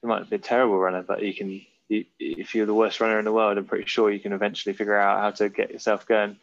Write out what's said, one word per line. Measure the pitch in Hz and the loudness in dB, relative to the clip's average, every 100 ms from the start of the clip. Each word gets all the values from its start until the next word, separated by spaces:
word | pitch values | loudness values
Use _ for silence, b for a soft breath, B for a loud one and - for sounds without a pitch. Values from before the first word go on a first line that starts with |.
You | 117 | 0
might | 104 95 | -2 -2
be | 104 | -6
a | |
terrible | - 120 127 95 | 0 2 4 4
runner, | 92 92 | 2 -2
but | 92 101 | -4 -4
you | 104 | -4
can, | 92 101 98 - _ _ | -6 -8 -10 -14 _ _
you, | 107 - _ | -4 -4 _
if | 71 - - | -8 -8 -4
you're | 113 107 | -2 2
the | |
worst | 107 110 - | 2 2 2
runner | 113 110 | 0 2
in | |
the | 107 | 2
world, | 110 107 101 | 2 2 0
I'm | 98 | -2
pretty | 90 - | -6 -4
sure | - 107 | 2 2
you | 104 | 2
can | 101 | -4
eventually | 98 104 85 - | -2 -2 -4 -8
figure | 98 104 104 | -4 0 2
out | 101 98 | 4 2
how | 104 | 0
to | - 104 | 0 -2
get | 101 101 | 0 -4
yourself | 85 - 101 - | -4 -2 -2 2
going | 110 104 | 0 0
a | 101 | -6